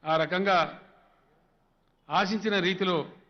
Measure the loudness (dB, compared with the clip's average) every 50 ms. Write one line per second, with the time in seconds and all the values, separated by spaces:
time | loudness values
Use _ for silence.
0 | 0 0 2 2 2 0 0 0 2 2 2 2 2 0 -4 -16 -20 -20 -20 -20
1 | _ _ _ _ _ _ _ _ _ _ _ _ _ _ _ _ _ _ _ _
2 | _ -2 0 0 0 0 -2 -2 -2 -2 0 0 0 0 0 0 -2 0 0 -2
3 | -2 -4 -12 -20 -20